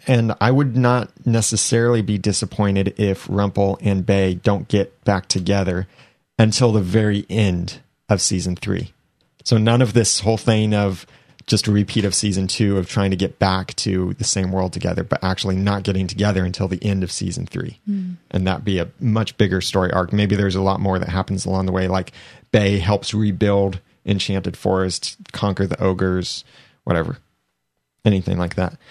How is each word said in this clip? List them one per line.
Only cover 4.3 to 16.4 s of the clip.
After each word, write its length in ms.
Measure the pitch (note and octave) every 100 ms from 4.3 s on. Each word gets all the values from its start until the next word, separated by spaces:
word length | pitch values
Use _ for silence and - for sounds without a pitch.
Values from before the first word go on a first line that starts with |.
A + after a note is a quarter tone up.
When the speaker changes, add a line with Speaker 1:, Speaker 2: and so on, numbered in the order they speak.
| F2+
Speaker 1:
don't 320 | A2 G2+ -
get 360 | G#2 - -
back 240 | - G2 -
together 600 | G2 F2+ G2+ F#2 F2 E2+ _ - _ _ -
until 340 | A2 - B2
the 100 | G#2+
very 440 | F2+ G#2+ G#2+ G2+ -
end 500 | G#2 G2 F2+ F2+ - _ _ -
of 140 | G2+
season 340 | - F#2 F2+ F2
three. 380 | G#2 F#2 F2+ - _ _ _ _
So 140 | - A2+
none 240 | A2 A#2+
of 120 | A#2+
this 260 | A#2 G#2 -
whole 160 | G#2 A2
thing 360 | - A2 G#2+ G#2
of 300 | G2+ F#2 - - _ - -
just 180 | G#2+ -
a 40 |
repeat 340 | G#2 F#2+ A2+ G2
of 80 |
season 320 | - G#2 F#2+ F#2+
two 320 | - G#2 G2
of 100 | F2
trying 220 | A2 G2
to 80 | F#2
get 220 | F#2+ -
back 360 | F#2+ F#2+ - -
to 360 | G#2+ F#2 F#2
the 100 | F#2+
same 280 | G2 G2+ F#2
world 200 | F#2+ F#2
together, 320 | E2+ F2 F2
but 200 | - -
actually 320 | F#2 F#2 G2 F#2+
not 260 | G2 G2+
getting 240 | F#2+ F#2+ F#2
together 400 | - G#2 F#2+